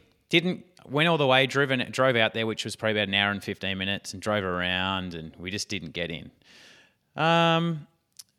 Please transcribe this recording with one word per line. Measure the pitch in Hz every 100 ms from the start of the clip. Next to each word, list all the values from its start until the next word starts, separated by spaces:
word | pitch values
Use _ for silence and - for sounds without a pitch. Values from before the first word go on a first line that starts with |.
| _ _ -
didn't, | 175 180 - - _
went | - 143 170
all | 160
the | 135
way, | 131 135
driven, | 139 139 127 110
drove | 110 131 120
out | 110
there, | 117
which | 113 107
was | 110
probably | - 110 104
about | 98
an |
hour | 98 101
and | 101
fifteen | - 98 95 95
minutes, | 95 98 -
and | 98
drove | 110 104
around, | 95 90 90 92 95 95 90
and | 82 80 -
we | 90
just | 101 -
didn't | 101 80
get | 87 85
in. | 80 - _ _ - - - _ _ _
Um, | - 160 170 165 165 170 156 - _ _ - -